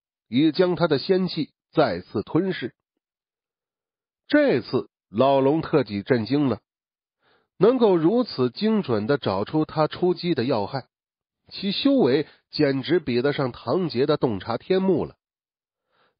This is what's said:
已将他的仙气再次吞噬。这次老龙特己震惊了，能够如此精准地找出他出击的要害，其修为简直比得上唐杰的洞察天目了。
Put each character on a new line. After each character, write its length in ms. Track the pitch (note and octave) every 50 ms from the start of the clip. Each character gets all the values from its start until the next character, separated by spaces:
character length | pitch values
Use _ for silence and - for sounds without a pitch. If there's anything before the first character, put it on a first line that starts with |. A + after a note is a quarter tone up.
| _ _ _ _ _ _
已 240 | A2 C3 D#3 D#3+ C#3+
将 220 | F3+ F3+ F3+ F3
他 120 | - E3+
的 120 | E3 D3+ B2+
仙 280 | - - F#3 F#3 F#3
气 240 | E3+ - D#3+ C#3+ - _ _ _ _
再 280 | _ E3+ C#3+ A#2 F2+ F2
次 240 | - - - A2 -
吞 300 | - - D#3 F#3+ F#3+ F3+
噬。 200 | - - - - _ _ _ _ _ _ _ _ _ _ _ _ _ _ _ _ _ _ _ _ _ _ _ _ _ _ _ _ _ _ _
这 320 | - D4 D4 C4 F3 A#2+
次 280 | - - - A#2 - - _ _ _ _
老 320 | F2+ G#2+ C3 C#3 C#3 C3+
龙 200 | C3+ C3+ D3+ E3
特 220 | D3 - - D3 A#2+
己 200 | - G#2 G2+ F#2+
震 220 | - C3+ A#2+ G#2+
惊 220 | G#2+ C3+ D3 D3
了， 140 | C3 G#2+ - _ _ _ _ _ _ _ _ _ _ _ _ _ _ _ _ _ _ _
能 200 | _ E3+ A3+ C4
够 200 | B3 A#3 G#3 F#3
如 260 | E3 D3+ E3+ A3+ B3 A#3+
此 260 | - - - B2+ B2+
精 320 | - - G3+ A3 A3 G#3
准 240 | F3+ - A#2 G#2 G#2
地 120 | A2 C#3+
找 260 | C#3 - A#2 F#2+ F#2+ G#2
出 220 | - - D#3 D#3
他 220 | - - D3+ D3+
出 260 | D3+ - - F3+ F3+ F3+
击 200 | - - F3 E3
的 120 | B2+ A2+
要 200 | C3+ C3+ G#2+ G2+
害， 200 | - - C3 - _ _ _ _ _ _ _ _ _ _ _ _ _
其 240 | - - F#3 G3+ F#3
修 220 | - - C#4 C#4
为 320 | C4 F3+ B2 C3 D#3 C#3+ - - _ _ _
简 320 | - - D3+ C#3 C3+ C3+
直 200 | A#2+ B2 D#3+ F#3
比 200 | D3 C#3 A#2 A#2+
得 120 | B2 C#3+ C#3
上 180 | - C#3 B2
唐 380 | A#2+ - - A#2+ C3+ F#3 F#3 D3
杰 160 | - A#2 C#3
的 100 | D3 D3+
洞 240 | - - C3 G#2 F#2
察 180 | - - A#2
天 240 | A#2 - - F#3 F#3+
目 220 | F#3+ F#3+ F3 B2 E2+
了。 120 | C#2 - _ _ _ _ _ _ _ _ _ _ _ _ _ _ _ _ _ _ _ _